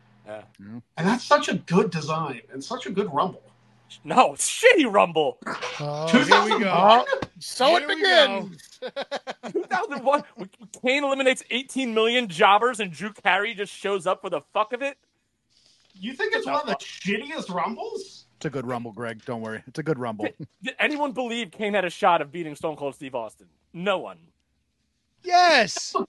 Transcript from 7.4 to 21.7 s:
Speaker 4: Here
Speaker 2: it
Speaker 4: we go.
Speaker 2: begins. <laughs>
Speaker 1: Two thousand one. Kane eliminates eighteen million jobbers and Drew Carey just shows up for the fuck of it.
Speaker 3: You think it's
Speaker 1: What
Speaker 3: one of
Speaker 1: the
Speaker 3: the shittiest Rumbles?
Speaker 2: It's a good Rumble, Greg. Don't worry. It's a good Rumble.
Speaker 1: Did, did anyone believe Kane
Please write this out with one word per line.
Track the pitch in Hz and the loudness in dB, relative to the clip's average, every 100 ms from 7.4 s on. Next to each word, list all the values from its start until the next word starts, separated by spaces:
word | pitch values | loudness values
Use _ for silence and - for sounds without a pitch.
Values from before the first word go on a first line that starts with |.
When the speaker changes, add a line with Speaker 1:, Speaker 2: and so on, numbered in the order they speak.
| - - 269 | -12 2 4
Speaker 4:
Here | 349 | 4
Speaker 2:
it | 415 | 2
Speaker 4:
we | 339 | 0
go. | 381 349 269 196 | 4 6 4 2
Speaker 2:
begins. | 196 160 - - | -8 -14 -20 -14
<laughs> | 247 277 - 277 - - 240 | -12 -10 -8 -10 -10 -14 -6
Speaker 1:
Two | - | -6
thousand | 392 370 427 285 | -4 -4 -4 -4
one. | 247 285 285 - 190 _ 208 - | 0 0 -2 -16 -16 _ -20 -6
Kane | 247 285 | -2 0
eliminates | 277 269 262 254 - | 0 0 0 0 -4
eighteen | 240 269 262 254 | -8 -6 -6 -2
million | 220 220 247 226 | 0 2 0 -2
jobbers | 160 202 208 240 226 | 2 6 6 4 -2
and | 196 | -8
Drew | 143 214 | -8 -10
Carey | - 196 190 214 | -4 0 0 0
just | 202 196 | -6 -10
shows | - 196 202 170 | -6 -4 -2 -2
up | 196 | -2
for | 190 | -2
the | 160 - | -6 -4
fuck | 202 208 | -4 -2
of | 240 | -2
it. | 277 277 _ _ _ _ _ _ _ _ _ | -6 -8 _ _ _ _ _ _ _ _ _
Speaker 3:
You | 185 208 | -14 -12
think | - 440 | -6 -2
it's | - 269 | -2 0
Speaker 1:
What | 285 240 | -2 -2
Speaker 3:
one | |
of | 185 | -6
Speaker 1:
the | |
Speaker 3:
the | |
shittiest | - - 180 220 285 311 190 | -8 -10 -4 -4 -4 -10 -6
Rumbles? | 180 180 233 440 453 - - _ _ | -4 -4 -4 -10 -10 -14 -20 _ _
Speaker 2:
It's | 156 | -8
a | |
good | 135 120 | -6 -6
Rumble, | 123 120 | -6 -6
Greg. | 101 117 110 | -10 -10 -10
Don't | - 117 | -10 -8
worry. | 110 110 - | -8 -10 -12
It's | - | -10
a | |
good | 151 139 | -4 -4
Rumble. | 120 107 | -4 -4
Speaker 1:
Did, | - - 156 _ | -6 -8 -18 _
did | 262 - | -10 -2
anyone | 226 294 294 | -2 0 -4
believe | 220 240 233 202 | -2 -4 -4 -8
Kane | - 208 | -6 -2